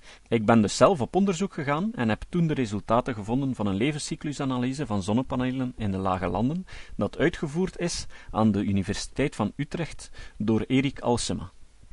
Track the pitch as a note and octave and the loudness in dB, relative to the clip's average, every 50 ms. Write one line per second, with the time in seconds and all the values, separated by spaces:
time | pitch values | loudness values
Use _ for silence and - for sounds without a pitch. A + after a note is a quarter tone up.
0 | - - - - - - A#2+ A#2 G#2+ G#2 A#2 A2+ G#2 F#2+ - - B2+ D3+ G3 C#3 | -20 -20 -20 -14 -6 0 0 2 6 6 6 6 6 4 4 6 6 6 6 4
1 | A#2 - - F3+ G3+ G3 F#3 D#3 G3+ F#3 - - C#3+ C#3 C#3+ D#3 G3 A3+ A3+ - | 0 0 2 2 2 2 2 0 -2 -4 -4 -4 -2 -2 0 0 -2 -2 -2 0
2 | B2 A2 G#2+ - - - - F3+ E3+ D#3+ D3+ C3+ B2+ G#2 G#2 G2+ - - A2+ A#2+ | 0 0 0 0 -2 -2 0 2 2 2 2 0 0 -2 -2 -4 0 2 2 2
3 | - - A#2+ G#2+ G2 G#2 A#2+ C3+ C#3+ C3+ B2 - G#2 G2+ F#2+ G2 A#2 D3 D3+ D3 | 2 2 -4 -4 -2 -2 0 0 0 -2 -2 -2 0 0 2 2 2 0 0 -2
4 | - - F3 - - D3+ C#3 - C#3+ C3+ C3 B2 B2 B2+ C3 C#3+ D3 A2+ G#2 G2+ | -4 -6 -8 -6 -6 -6 -4 -4 -2 -2 -2 0 -2 -2 -2 -4 -4 -2 -2 -2
5 | F2+ G2 G#2+ B2 C3+ - C3+ B2+ B2+ B2+ B2+ C3+ B2+ B2 B2 - A2 G2+ F#2+ F#2+ | 0 2 2 2 2 0 -2 -2 -2 -2 -2 -2 -4 -4 -4 -4 -4 -2 -2 0
6 | F#2+ F#2+ F#2 F#2 F#2 F2 F2 F2 - C#3+ D#3+ F#3 F#3 - - - - - - - | 0 0 0 0 0 0 0 2 0 0 0 -2 -6 -8 -12 -14 -14 -10 -4 -4
7 | G#2 G2 - - C3 E3+ - - - D3 C#3 E3+ F#3 F3 - - F3 F3 - - | -4 -2 0 2 0 2 2 0 -6 -4 -2 -2 -2 -2 -2 -4 -4 -4 -4 -6
8 | - - - - - - - G2 A2 A2 G2 G2 G#2 - G2 G2 F#2 - G2 - | -8 -10 -12 -14 -12 -6 0 2 4 4 4 2 2 2 2 0 0 0 -4 -4
9 | - - - - C3 D3 - - A2 G2+ - - C#3+ - - E3+ E3 - - - | -6 -8 -2 -2 -2 -2 0 0 -2 -2 -2 -4 -6 -6 -4 -6 -6 -6 -8 -12
10 | - - - - - - - - G#2+ G#2+ A2+ G#2+ G#2+ - C3 C3 C3+ C#3 - - | -14 -14 -14 -14 -14 -14 -8 -4 0 2 2 2 2 2 2 2 2 2 -2 -2
11 | - A#2+ A#2+ A2+ - - F#2+ F2 E2+ F2 - - - - - - - - | 0 0 0 0 0 -2 -4 -4 -6 -10 -12 -18 -20 -20 -20 -20 -20 -16